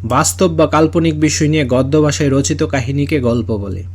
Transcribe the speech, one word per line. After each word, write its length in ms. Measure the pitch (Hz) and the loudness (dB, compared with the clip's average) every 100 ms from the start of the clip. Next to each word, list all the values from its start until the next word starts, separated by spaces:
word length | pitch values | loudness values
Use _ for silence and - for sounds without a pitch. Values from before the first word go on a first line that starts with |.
বাস্তব 460 | 113 127 156 - 185 160 | 0 0 0 0 0 2
বা 100 | 147 | 2
কাল্পনিক 480 | 151 160 170 165 151 | 2 2 2 0 0
বিষয় 280 | 151 - 151 | 0 0 0
নিয়ে 160 | 156 | 2
গদ্য 300 | 131 127 131 156 | 2 0 2 2
ভাষায় 280 | 151 139 143 | 2 0 0
রচিত 300 | 135 135 156 | 2 0 -2
কাহিনীকে 560 | 156 139 123 139 143 151 | -2 -2 -2 -2 0 0
গল্প 280 | 120 120 101 107 | 0 0 -2 -4
বলে। 240 | 98 90 90 | -4 -8 -10